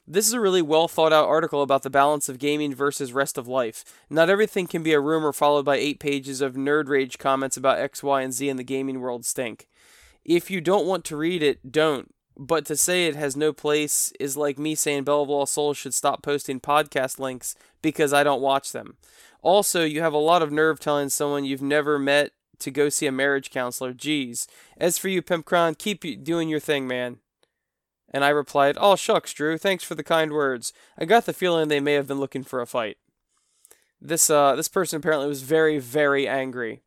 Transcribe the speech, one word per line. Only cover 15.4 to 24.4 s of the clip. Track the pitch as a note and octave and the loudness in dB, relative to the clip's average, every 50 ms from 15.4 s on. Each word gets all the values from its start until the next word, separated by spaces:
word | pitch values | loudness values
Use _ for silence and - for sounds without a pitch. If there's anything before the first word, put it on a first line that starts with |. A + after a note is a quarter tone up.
| C#3 - - | -2 -2 -2
Souls | D3+ D3 D3 C#3+ - | -2 -2 -2 -2 -4
should | - C3+ - | -8 -6 -6
stop | - - C#3+ C3+ - | -2 0 0 -2 -2
posting | - D3 C#3+ C#3+ - - C3+ B2 | -4 -4 -4 -4 -4 -6 -8 -6
podcast | - - C#3+ D3+ D3+ - - C#3+ C3 C3 - - | -2 0 2 2 0 0 -2 -4 -4 -4 -6 -8
links | C3+ C3 B2+ B2 - - - - _ _ _ _ | -8 -8 -8 -8 -10 -12 -12 -14 _ _ _ _
because | - D#3 D3 - D#3 C#3 | -4 -4 0 0 0 4
I | C#3+ C#3+ C#3+ | 4 4 4
don't | D3 C#3 B2 | 4 2 2
watch | C3+ C3+ C3+ C#3 - - | 2 0 0 0 -2 -4
them. | - A#2 G#2+ G2 - _ _ _ _ _ - - _ _ | -12 -12 -14 -14 -20 _ _ _ _ _ -20 -20 _ _
Also, | - E3 F#3 G#3 G3 - - F3 E3 | 2 4 4 4 4 2 0 0 0
you | D#3 D3+ D3+ | 0 0 0
have | E3 D#3+ | -2 0
a | D3 D3+ | 0 2
lot | D3 D#3+ F3 F3 | 4 4 4 4
of | D#3+ D3 | 4 2
nerve | D3 D#3 D#3 D#3+ D3+ - | 2 2 2 2 2 0
telling | - D3+ D3 C#3+ C#3+ C#3 | -2 -2 0 0 0 -2
someone | - - D3+ C#3+ C#3+ C#3+ C#3 | -2 -2 -2 -2 -2 -2 -4
you've | C3+ C#3 C3 | -4 -6 -4
never | C#3 C#3 C#3+ D3+ C#3+ D3 D3+ | -2 0 2 2 2 2 0
met | C#3+ C#3 C#3 C#3+ D3 C#3+ - - _ _ _ _ _ | 0 2 2 4 2 2 0 -6 _ _ _ _ _
to | - C#3+ | -12 -6
go | C3 C#3+ D3 D3 | 0 0 0 0
see | - - D#3 | 0 -2 -2
a | C#3 | -2
marriage | C3 C3 C3+ C#3+ C#3 C#3 C3+ - | 0 0 0 2 0 0 -2 -6
counselor. | - C3+ B2 B2 A#2+ - C3 B2+ | -6 -6 -4 -4 -6 -8 -8 -8
Jeez. | B2+ A#2+ - D3 D#3 D3 C3+ A#2+ A#2+ - | -10 -8 -4 -4 -2 -2 -4 -6 -8 -10